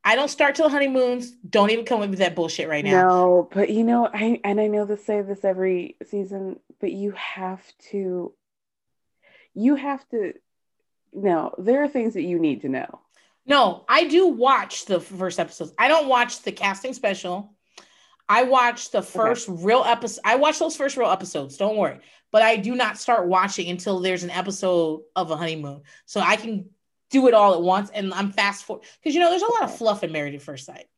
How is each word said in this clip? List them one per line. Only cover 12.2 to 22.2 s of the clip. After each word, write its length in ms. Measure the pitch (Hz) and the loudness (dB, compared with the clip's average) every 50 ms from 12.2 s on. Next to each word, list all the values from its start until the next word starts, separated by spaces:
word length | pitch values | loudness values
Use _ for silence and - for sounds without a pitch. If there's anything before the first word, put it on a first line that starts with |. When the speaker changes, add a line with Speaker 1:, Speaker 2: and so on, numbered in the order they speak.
Speaker 2:
you 160 | 151 180 175 170 | -4 -2 -2 0
need 220 | 165 151 135 113 | 0 0 -2 -2
to 60 | - 135 | -4 -6
know. 320 | 131 131 - - - - _ _ _ _ _ _ _ _ _ | -6 -6 -6 -10 -14 -20 _ _ _ _ _ _ _ _ _
Speaker 1:
No, 380 | 254 285 277 240 190 175 - _ - | 2 4 4 4 2 0 -4 _ 2
I 180 | 247 302 339 294 | 2 2 2 4
do 180 | 285 349 381 349 | 4 6 6 4
watch 560 | 269 220 240 262 269 226 196 - - - - | 4 4 4 4 4 2 0 -6 -12 -14 -4
the 160 | - 196 170 | -2 -2 -2
first 400 | - - 190 180 185 180 175 - | -2 -6 -8 -6 -6 -4 -4 -4
episodes. 320 | 170 - - - 165 156 - - | -6 -6 -6 -14 -14 -12 -2 2
I 100 | 226 269 | 4 4
don't 180 | 311 330 294 269 | 4 4 4 4
watch 340 | 262 247 240 240 - - | 2 2 2 0 -4 -10
the 100 | - 247 | -10 -10
casting 400 | 202 - - 196 196 196 - 262 | -8 -4 -4 -4 -4 -4 -8 -10
special. 640 | 262 - - 208 190 - - 180 175 196 208 - _ _ _ _ _ - - _ _ _ _ _ _ _ _ - | -10 -4 -4 -4 -4 -2 -6 -8 -8 -8 -10 -14 _ _ _ _ _ -20 -20 _ _ _ _ _ _ _ _ 2
I 140 | 202 233 | 2 2
watch 480 | 254 247 262 254 247 240 240 240 - - | 4 4 4 4 4 2 0 -4 -12 -4
the 80 | - 208 | -4 -4
Speaker 2:
Okay. 100 | - - | -4 -4
Speaker 1:
first 400 | - 233 220 220 240 233 - 202 | -2 0 0 0 0 -2 -4 -10
real 340 | 180 170 175 202 233 262 269 | -10 -4 0 2 4 4 4
episode. 360 | 220 233 240 247 220 - - - | 2 0 0 -2 -10 -10 -4 0
I 120 | 208 226 | 0 2
watch 220 | 269 294 302 302 - | 4 4 2 2 0
those 180 | 330 320 311 | -2 -4 -2
first 200 | - 285 277 277 262 | -4 -4 -4 -2 0
real 100 | 233 185 | 0 0
episodes. 480 | 180 185 185 175 - 156 139 135 - | 0 -2 -4 -10 -8 -8 -8 -10 -6
Don't 200 | - 196 208 214 214 | -4 -4 -2 0 0
worry. 200 | 190 143 131 - _ _ _ _ | -2 -2 -4 -8 _ _ _ _